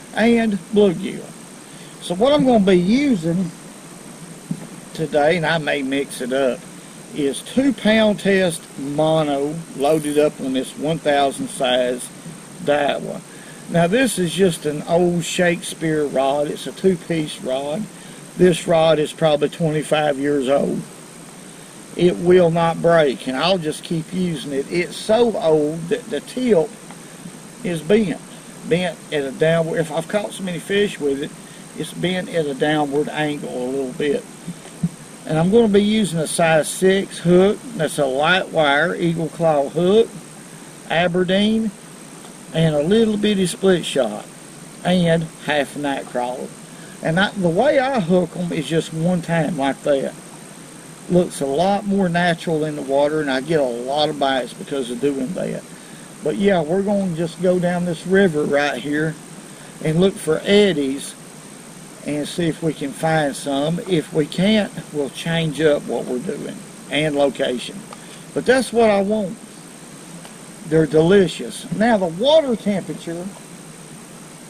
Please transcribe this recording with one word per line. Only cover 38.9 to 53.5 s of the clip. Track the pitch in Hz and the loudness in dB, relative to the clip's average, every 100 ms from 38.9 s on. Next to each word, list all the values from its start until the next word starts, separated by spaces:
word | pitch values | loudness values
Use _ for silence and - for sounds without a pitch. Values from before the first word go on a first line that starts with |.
| - | 0
eagle | 170 165 156 | -2 -2 -4
claw | - 165 147 139 | 0 2 2 0
hook, | 151 175 214 226 - - - - - - - - | 0 4 4 2 -2 -18 -20 -20 -20 -20 -20 -2
Aberdeen, | 156 180 175 180 190 208 220 220 - - - - - - - - | 0 2 2 2 2 2 2 -2 -6 -16 -20 -20 -20 -20 -20 -6
and | 160 165 147 | 0 2 2
a | |
little | 156 220 220 208 | 4 4 4 2
bitty | 214 196 180 | 0 2 0
split | - 190 175 - | 2 2 2 2
shot, | 147 113 104 - - - - - - | 0 0 -4 -12 -18 -20 -20 -20 -6
and | 175 180 170 165 160 - - | 0 2 4 2 0 -8 -2
half | 147 135 143 | -2 -2 -4
a | |
night | 143 135 - | -4 -4 -4
crawler. | 123 123 131 135 - - - - - | -4 -4 -6 -10 -14 -20 -18 -18 -6
And | - 165 | -2 2
I, | 208 | 0
the | 196 175 | 0 0
way | 170 277 294 | 4 4 4
I | 262 262 | 2 0
hook | 160 185 170 170 | 2 2 2 -4
'em | 175 | -4
is | 165 139 | -4 -2
just | 160 151 | -2 -2
one | 160 170 180 | -2 0 0
time | 151 165 147 139 | 0 0 0 0
like | 139 131 | -2 -2
that. | 147 139 131 - - - - - - - - - - | 0 0 -2 -8 -18 -20 -20 -20 -20 -20 -20 -20 0
Looks | 180 170 - | 2 2 -2
a | 139 | -2
lot | 139 190 202 202 | 0 2 0 0
more | 196 180 | 0 2
natural | 170 180 165 - 156 | 2 0 0 -2 -2
in | 156 147 | -2 -4
the | |
water, | 135 139 147 156 | 0 2 2 0
and | 143 | 0
I | 131 | -2
get | 135 | 0